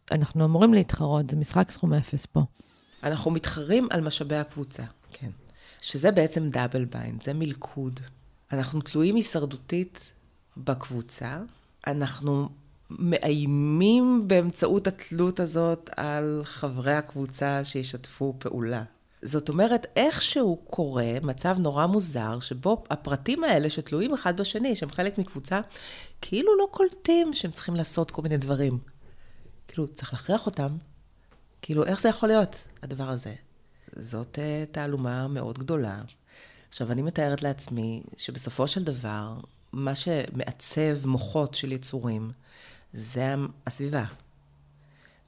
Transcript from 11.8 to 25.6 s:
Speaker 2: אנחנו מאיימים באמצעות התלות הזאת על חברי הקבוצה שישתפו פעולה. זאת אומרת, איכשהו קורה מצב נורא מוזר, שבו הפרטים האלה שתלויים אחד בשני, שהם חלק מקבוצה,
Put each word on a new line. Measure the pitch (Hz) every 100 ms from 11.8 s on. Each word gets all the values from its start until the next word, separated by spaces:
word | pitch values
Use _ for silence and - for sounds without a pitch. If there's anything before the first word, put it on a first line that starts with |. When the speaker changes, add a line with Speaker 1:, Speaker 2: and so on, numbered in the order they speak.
| -
Speaker 2:
אנחנו | 143 135 135 143 143 143 - - - - -
מאיימים | 175 170 151 151 143 143 147 156 196 240 254 247 202
באמצעות | 185 175 - - 202 190
התלות | 185 - 165 180 185
הזאת | 170 160 165 165 - -
על | 147 147 151 151 147
חברי | - 143 127 127
הקבוצה | 147 147 143 135 - 139 139
שישתפו | 139 139 131 127 - - 139 131
פעולה. | - 123 113 120 110 _ _ _
זאת | - 147 151
אומרת, | 151 220 240 - -
איכשהו | 277 320 - 294 226 170 -
קורה | - 151 127 117 120
מצב | 151 131 175 190
נורא | 160 139 165
מוזר, | 208 175 131 110 120
שבו | 123 127 185 226 -
הפרטים | - - 139 139 285
האלה | 320 175 151
שתלויים | 156 - 147 233
אחד | 277 180 175
בשני, | 196 220 262 220
שהם | 143
חלק | - 190 196
מקבוצה, | 185 143 - 196